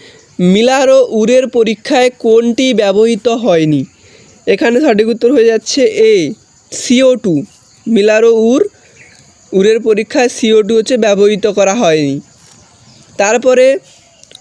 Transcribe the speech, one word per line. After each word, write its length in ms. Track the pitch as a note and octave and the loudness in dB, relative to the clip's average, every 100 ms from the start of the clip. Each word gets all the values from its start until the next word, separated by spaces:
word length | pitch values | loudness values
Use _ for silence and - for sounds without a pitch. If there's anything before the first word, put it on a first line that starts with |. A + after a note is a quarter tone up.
| - - _ - F3+ | -14 -20 _ -4 0
মিলার 340 | F#3+ A#3+ C4+ C4+ C4+ | 2 2 0 2 2
ও 20 | B3 A3 | 2 -2
উরের 240 | A3 B3+ B3+ A#3+ | 0 0 0 0
পরীক্ষায় 540 | A3+ A3 - C4+ B3+ B3 | -2 -4 -4 0 0 -2
কোনটি 420 | A#3 A3+ A#3 A3+ C4 A3 | 0 0 0 0 0 0
ব্যবহৃত 460 | G3+ G3 A3+ A#3 A#3+ A3+ | 0 0 0 0 -4 -4
হয়নি, 380 | A3 E3+ D#3 D3 C3 _ _ - - _ - | -2 0 0 -2 -4 _ _ -20 -20 _ -4
এখানে 300 | G3 B3 A#3+ | -2 0 0
সঠিক 220 | D4+ G#3 A3 | 0 0 -2
উত্তর 160 | A#3 A#3+ | -2 0
হয়ে 160 | C#4+ A3+ | 2 2
যাচ্ছে 300 | A3+ - - B3 A2+ A3 | 0 -4 -2 -2 0 2
এ, 20 | G#3 D3 A2+ _ _ _ | 2 -2 -8 _ _ _
সিও 380 | - - B3 C4 B3+ | -14 -2 0 2 0
টু। 100 | G3+ D3+ - _ _ _ - | -2 -4 -6 _ _ _ -4
মিলার 380 | A3+ G#3 G#3+ A#3 | 0 2 2 2
ও 20 | A3+ A3+ | 2 2
উর, 120 | C4 G#4 - _ _ - _ _ _ _ | 0 -2 -6 _ _ -20 _ _ _ _
উরের 260 | F#3+ G3+ A3 A3+ | 0 0 0 0
পরীক্ষায় 440 | G#3 A3 D4 A#3+ - | -2 -2 -2 -2 -2
সিও 220 | A3+ A3 G#3 | 0 0 2
টু 60 | A3+ | -2
হচ্ছে 180 | G#3 B3+ | 0 0
ব্যবহৃত 420 | G#3+ G3 G3+ G#3 G#3+ G3+ | 0 2 0 0 -2 0
করা 160 | G3 G#3+ | 0 0
হয়নি। 340 | F#3+ D#3 C#3+ C#3 - _ - - _ _ _ - _ - | 0 0 -2 -6 -10 _ -20 -20 _ _ _ -20 _ -4
তারপরে 460 | G3+ A#3 B3+ B3+ C4 C#4 - - _ _ _ - | -2 0 0 2 2 0 -6 -20 _ _ _ -20